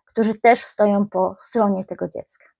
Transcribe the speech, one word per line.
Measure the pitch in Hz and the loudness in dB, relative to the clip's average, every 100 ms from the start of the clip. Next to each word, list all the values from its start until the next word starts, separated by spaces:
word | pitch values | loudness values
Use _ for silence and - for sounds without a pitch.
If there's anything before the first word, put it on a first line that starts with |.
którzy | _ - 220 220 | _ -2 -2 2
też | 233 240 | 4 4
stoją | - - 208 202 208 | 0 0 2 2 0
po | 185 185 196 | -2 -2 -4
stronie | - 233 208 190 | -4 0 0 0
tego | 196 - 180 | -6 -8 -8
dziecka. | - - - _ | -10 -14 -16 _